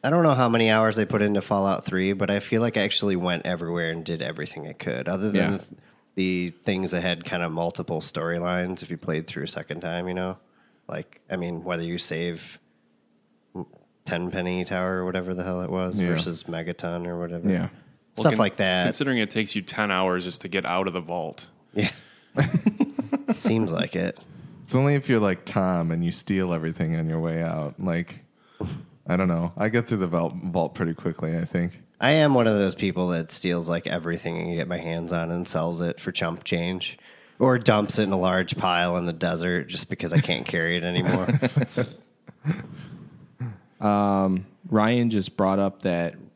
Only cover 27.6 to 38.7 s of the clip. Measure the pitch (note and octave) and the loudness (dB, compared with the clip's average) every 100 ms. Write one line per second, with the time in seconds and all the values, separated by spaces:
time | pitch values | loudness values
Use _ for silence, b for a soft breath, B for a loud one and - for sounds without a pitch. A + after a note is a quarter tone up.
27.6 | D2 - F#2 E2+ E2+ - _ B B B | -4 -4 -2 -2 -4 -10 _ B B B
28.6 | F2+ B B _ - F2+ F#2 E2 E2+ - | -8 B B _ -2 0 2 2 -2 -2
29.6 | G#2+ A#2 A2+ G#2+ F#2 E2+ E2+ F2+ F#2 F2 | 0 2 0 0 2 0 0 -4 -4 0
30.6 | D#2+ - E2+ D#2+ F2 D#2+ D#2+ E2 E2 F2+ | -2 0 -2 -2 -6 -4 -2 -2 -2 -2
31.6 | F2 - - _ A#2+ D#3 D3+ C3 A2+ G#2 | -2 -6 -20 _ 4 6 6 6 6 6
32.6 | F#2+ E2+ G2 F2+ F2+ E2+ E2 - F#2 F2 | 2 2 -2 0 0 0 -2 -4 -2 0
33.6 | E2 E2+ - E2+ E2 E2 E2+ E2 E2+ E2 | 0 -2 -2 -4 -2 -4 -4 -4 -4 -2
34.6 | E2+ E2+ E2 E2 E2+ E2+ E2 E2+ F2 - | -2 -4 -4 -4 -2 -2 -2 -2 -2 -2
35.6 | E2 E2+ F2 - - - E2+ E2+ - F2 | -2 -2 -4 -4 -6 -4 -4 -4 -4 -2
36.6 | E2+ F#2 - - B B B B C3 B2 | -2 -4 -6 -10 B B B B 2 4
37.6 | A2+ G#2+ G2+ - G2+ G2 F2+ F#2 F#2 - | 4 4 4 0 2 4 4 2 0 -2
38.6 | G2 | 2